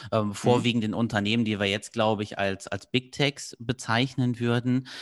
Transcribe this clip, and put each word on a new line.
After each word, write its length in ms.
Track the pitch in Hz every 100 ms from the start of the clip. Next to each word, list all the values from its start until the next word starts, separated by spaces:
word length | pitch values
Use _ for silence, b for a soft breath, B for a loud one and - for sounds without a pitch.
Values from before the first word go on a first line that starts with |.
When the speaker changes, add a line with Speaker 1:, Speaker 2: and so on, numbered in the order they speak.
| 107
Speaker 1:
ähm, 180 | 110 104
Speaker 2:
Mhm. 40 |
Speaker 1:
vorwiegend 500 | 101 127 120 117 117
in 120 | 107 95
Unternehmen, 500 | 117 110 101 117 107
die 140 | 101
wir 80 | 101
jetzt, 260 | 104 -
glaube 300 | 113 110 104
ich, 160 | 107 -
als, 260 | 98 95 -
als 240 | 101 -
Big 220 | 127 127
Techs 440 | - 143 143 - -
bezeichnen 800 | 117 127 - 113 135 - 123 113
würden. 480 | 120 120 120 127 127 B